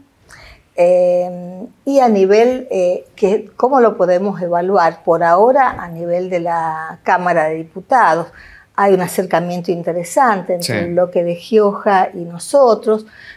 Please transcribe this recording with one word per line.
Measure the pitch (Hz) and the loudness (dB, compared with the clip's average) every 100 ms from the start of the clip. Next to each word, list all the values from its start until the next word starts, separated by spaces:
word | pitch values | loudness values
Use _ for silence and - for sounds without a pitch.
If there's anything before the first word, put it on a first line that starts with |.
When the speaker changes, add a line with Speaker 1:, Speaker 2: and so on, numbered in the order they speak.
| _ _ _ - - - _ - | _ _ _ -20 -20 -20 _ 0
Speaker 1:
eh, | 175 180 180 180 180 180 180 185 220 _ - | 2 4 2 0 -2 -8 -14 -16 -18 _ -2
y | 277 | 2
a | 247 | 4
nivel, | 202 190 208 247 254 - | 4 4 4 4 0 -4
eh, | 190 180 180 - - | -2 0 -2 -8 -4
que, | 190 208 - - | 0 0 -4 -4
¿cómo | 254 277 | 0 2
lo | 220 - | 2 2
podemos | 180 180 202 170 | 0 0 -2 -4
evaluar? | 175 170 185 196 165 170 | -4 -2 0 2 0 0
Por | - 165 | 0 0
ahora, | 170 175 233 277 - | 2 4 4 4 2
a | - 175 | -2 -10
nivel | 165 170 175 185 | -10 -4 -4 -2
de | 180 | -4
la | 170 170 165 156 160 170 | -4 -4 -4 -6 -10 -8
Cámara | - 180 180 170 156 | -2 0 0 0 0
de | 160 | -4
Diputados, | 165 190 - 254 180 165 170 - - - _ - | -10 -12 -2 2 4 2 -4 -12 -20 -20 _ -2
hay | 202 185 | 2 2
un | |
acercamiento | 170 - 180 170 175 180 175 | 0 -4 -2 -2 -2 -6 -6
interesante | 170 165 170 170 294 262 - - 180 | -6 -4 -6 -4 0 2 0 -2 -4
entre | 170 214 | -4 -4
Speaker 2:
Sí. | 175 | -2
Speaker 1:
el | |
bloque | 175 180 180 | 0 0 0
de | 175 170 | -2 -4
Gioja | - 214 202 196 214 190 190 | -2 2 2 0 0 2 0
y | 190 170 | -4 -12
nosotros. | 170 - 277 247 208 220 214 220 - - | -12 -2 2 4 2 0 -4 -4 -20 -20